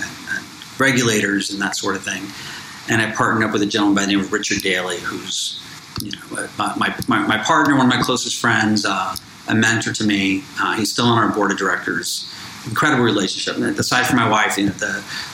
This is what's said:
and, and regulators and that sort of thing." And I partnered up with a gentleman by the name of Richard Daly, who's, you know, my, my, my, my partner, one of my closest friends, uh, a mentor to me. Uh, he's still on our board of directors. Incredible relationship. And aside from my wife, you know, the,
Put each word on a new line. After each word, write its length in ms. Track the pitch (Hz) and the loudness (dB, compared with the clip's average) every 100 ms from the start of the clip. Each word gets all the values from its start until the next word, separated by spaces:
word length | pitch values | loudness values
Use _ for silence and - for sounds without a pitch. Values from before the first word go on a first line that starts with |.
and, 360 | - - - - | -10 -10 -10 -8
and 100 | - - - - | -10 -14 -10 0
regulators 720 | 135 127 120 107 101 101 98 | 2 2 2 2 2 0 -2
and 100 | 98 | -4
that 140 | 98 | -4
sort 220 | - 104 95 | -2 -4 -4
of 80 | |
thing." 180 | 98 98 98 - - - - - - | -6 -8 -8 -12 -12 -14 -14 -12 -2
And 140 | 113 | 0
I 80 | 107 | 0
partnered 320 | 107 117 113 | 0 2 2
up 100 | 110 | 0
with 100 | 107 | 0
a 40 | 101 | 0
gentleman 300 | 110 104 98 | 2 4 4
by 60 | |
the 100 | 98 | 2
name 80 | 101 | 0
of 120 | 95 | 0
Richard 300 | 107 104 104 | -2 -2 -2
Daly, 380 | 98 92 90 87 | 0 0 -2 -4
who's, 580 | - 92 92 - - - - - - - | -6 -6 -6 -6 -6 -8 -14 -16 -10 -8
you 80 | - | -6
know, 380 | - - - - - | -8 -10 -8 -8 -4
my, 160 | 101 - | -4 0
my, 180 | 98 - - | -2 0 0
my, 200 | 110 110 | 2 2
my 100 | 110 | 2
partner, 380 | - 160 147 139 | 4 4 6 6
one 100 | 127 | 6
of 80 | |
my 80 | 123 | 4
closest 380 | 120 123 123 - | 2 0 -2 0
friends, 440 | 120 110 107 107 | 2 4 4 2
uh, 300 | 104 95 92 92 - - - | 2 0 -2 -6 -10 -12 0
a 80 | |
mentor 380 | 110 113 113 107 | 4 4 4 0
to 120 | 104 | 0
me. 380 | 107 101 98 95 - - | 2 2 2 0 -2 -4
Uh, 180 | 95 92 | -2 0
he's 140 | 107 | -2
still 140 | - | 2
on 120 | 120 113 | 4 4
our 160 | 104 | 4
board 200 | 101 101 | 2 0
of 60 | 95 | 0
directors. 720 | 95 90 - 85 - - - - - - - | 0 -2 -2 -4 -4 -6 -8 -12 -14 -12 -6
Incredible 380 | 113 156 135 | 0 2 4
relationship. 520 | 120 104 98 - - - | 4 2 0 -2 -4 -2
And 220 | 123 - | -2 0
aside 280 | 120 127 123 | 0 0 2
from 100 | 127 | 2
my 120 | 110 | 4
wife, 300 | 107 101 - | 4 2 2
you 80 | 101 | 0
know, 60 | |
the, 320 | - 104 101 - - - | 0 -4 -4 -6 -10 -10